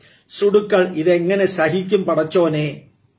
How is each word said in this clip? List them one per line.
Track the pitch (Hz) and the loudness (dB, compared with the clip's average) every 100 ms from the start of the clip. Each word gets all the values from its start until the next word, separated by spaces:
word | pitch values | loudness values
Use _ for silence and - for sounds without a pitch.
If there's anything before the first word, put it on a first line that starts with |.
| - _ - | -20 _ -12
സുടുക്കൾ | - 202 208 202 196 180 | -2 2 2 2 0 0
ഇതെങ്ങനെ | 156 165 175 170 196 185 | 0 0 0 0 0 0
സഹിക്കും | - 160 185 185 202 | 0 0 -2 0 -2
പടച്ചോനെ. | 170 156 156 185 165 151 147 - - _ _ | 0 -2 0 0 0 0 -4 -8 -18 _ _